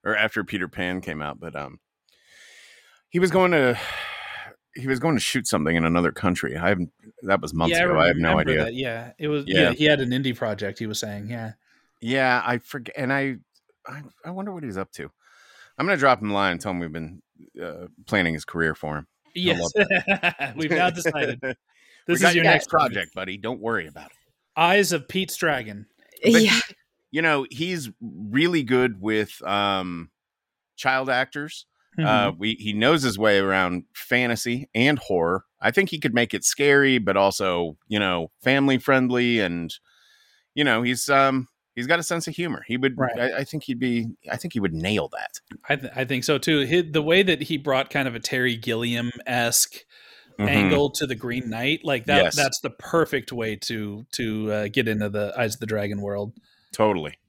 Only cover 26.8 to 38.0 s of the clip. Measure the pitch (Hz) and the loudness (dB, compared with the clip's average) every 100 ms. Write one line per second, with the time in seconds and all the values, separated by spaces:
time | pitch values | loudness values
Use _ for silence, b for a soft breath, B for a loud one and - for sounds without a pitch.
26.8 | _ _ _ 147 165 147 131 127 170 175 | _ _ _ 0 2 2 -2 -6 -4 -4
27.8 | 123 - 117 78 104 123 170 170 120 127 | -8 -12 -14 -12 -2 2 4 2 2 4
28.8 | 127 98 101 107 104 - 87 101 101 98 | 2 0 -2 0 -2 -6 -4 0 2 0
29.8 | 90 85 82 _ _ _ _ _ _ - | -2 -8 -12 _ _ _ _ _ _ -4
30.8 | 131 131 131 127 131 147 151 - - _ | 0 0 0 -2 -2 -6 -10 -14 -20 _
31.8 | _ - 156 107 101 85 107 113 107 104 | _ -2 2 4 2 0 -4 -4 -4 2
32.8 | 120 160 131 98 107 98 98 95 92 90 | 4 4 2 2 4 4 4 2 2 -2
33.8 | - - - 123 123 113 120 120 139 113 | -8 -18 -2 0 2 -2 -2 -6 -4 0
34.8 | 131 143 - 92 82 95 _ _ 98 151 | 2 2 0 0 2 -2 _ _ 0 2
35.8 | 190 160 143 120 117 101 - - 143 139 | 0 -2 0 0 0 0 -2 2 4 6
36.8 | 139 127 101 98 98 - 95 87 85 76 | 6 4 2 4 4 2 0 0 -2 -6
37.8 | _ 107 | _ 0